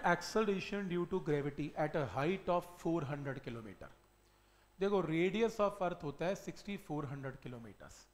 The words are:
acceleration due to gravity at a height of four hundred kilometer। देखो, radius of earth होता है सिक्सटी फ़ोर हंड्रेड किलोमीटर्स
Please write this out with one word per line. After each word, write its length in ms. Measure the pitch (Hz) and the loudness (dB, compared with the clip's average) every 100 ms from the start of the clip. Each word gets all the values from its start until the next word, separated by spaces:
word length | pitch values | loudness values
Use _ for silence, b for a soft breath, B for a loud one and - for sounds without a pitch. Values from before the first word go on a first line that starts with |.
| 180 | 4
acceleration 840 | 170 - 214 208 190 - 202 190 | 4 2 2 4 2 0 -2 0
due 160 | 175 170 | 0 0
to 80 | 185 | 0
gravity 440 | 151 147 143 139 151 - | 2 2 2 -2 -4 0
at 160 | 151 160 | 0 0
a 80 | 127 | 0
height 400 | 127 151 190 190 | 0 0 0 2
of 160 | 175 - - | 0 0 -4
four 200 | 165 170 | 0 0
hundred 360 | 131 143 139 131 | 0 -2 -4 -6
kilometer। 440 | 131 117 110 92 - - - _ - b b b b b | -6 -8 -8 -12 -14 -18 -20 _ -20 b b b b b
देखो, 240 | 196 202 | 2 4
radius 580 | 160 165 185 202 226 220 | 4 4 4 4 2 4
of 220 | 202 202 | 2 2
earth 220 | 175 175 | -2 -2
होता 220 | 147 - 165 | -6 -2 -2
है 80 | 202 | -2
सिक्सटी 400 | - - - 196 | -6 -8 -6 -6
फ़ोर 280 | - 151 139 | -4 -4 -4
हंड्रेड 300 | 139 135 131 | -4 -6 -8
किलोमीटर्स 720 | - 120 113 92 71 - - | -10 -10 -12 -14 -16 -18 -20